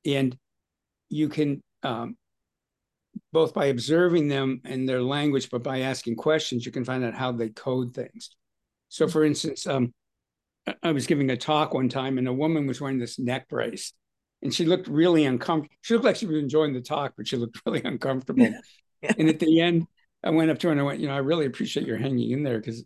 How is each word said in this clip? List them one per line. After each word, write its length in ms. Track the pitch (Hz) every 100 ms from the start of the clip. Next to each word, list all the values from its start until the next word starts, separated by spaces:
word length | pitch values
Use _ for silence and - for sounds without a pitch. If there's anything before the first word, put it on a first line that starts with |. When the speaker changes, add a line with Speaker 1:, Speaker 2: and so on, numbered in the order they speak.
| 147
Speaker 1:
And 300 | 139 131 127 _ _ _ _ _ _ _
you 180 | 151 151
can, 340 | 151 147 139 - _
um, 340 | 135 117 120 240 _ _ _ _ _ _ _ _ _ - -
both 220 | 165 156
by 120 | - 139
observing 640 | 123 123 160 180 170 147
them 320 | 139 135 131
and 240 | - 131 131
their 140 | 127
language, 480 | 127 143 147 139 -
but 120 | 120
by 180 | 135 131
asking 360 | 131 127 - 113
questions, 480 | 156 156 - 123
you 80 | 123
can 120 | 131
find 200 | 123 131
out 100 | 120
how 180 | 110 127
they 160 | 117 113
code 460 | 113 131 127 123
things. 360 | 127 - - - _ _ _ _ _ _
So, 200 | - 160
for 160 | 165
instance, 420 | 151 143 160 - -
um, 260 | 135 123 - _ _ _ _ _ _ -
I, 80 | -
I 80 | 170
was 140 | 143 120
giving 240 | 151 131
a 60 | 127
talk 380 | - 151 156
one 140 | 156 127
time, 300 | 135 131 131
and 100 | 127
a 40 |
woman 340 | 127 156 160 139
was 140 | 127
wearing 180 | 143 131
this 200 | 117 -
neck 300 | 120 131 -
brace, 440 | 120 113 - - - _ _ _ _
and 120 | 135
she 100 | 123
looked 220 | 165 180 -
really 360 | 147 180 165
uncomfortable. 520 | 143 123 - 165 147 _
She 120 | -
looked 100 | 226
like 120 | 240 -
she 100 | 196
was 100 | 156
enjoying 340 | 139 151 151
the 80 | 127
talk, 340 | 123 143 139 -
but 100 | -
she 100 | 123
looked 240 | 117 -
<laughs> 40 | -
really 160 | 127
uncomfortable. 640 | - 131 139 131 - 262 233 -
Speaker 2:
<laughs> 20 | - _ _ _
Yeah. 100 | - -
Speaker 1:
And 100 | 156
at 100 | 156
the 220 | 160 165
end, 260 | 170 170 165 _ _ _
I 60 | -
went 200 | 160 160
up 80 | 143
to 80 | 175
her 40 |
and 80 | 147
I 40 |
went, 160 | 139 -
"You 80 | 143
know, 60 |
I 40 | 139
really 260 | 139 175
appreciate 420 | 139 - - 147 135
your 120 | 110
hanging 320 | 131 127 117
in 120 | 131
there 180 | 147 113
'cause, 200 | 110 117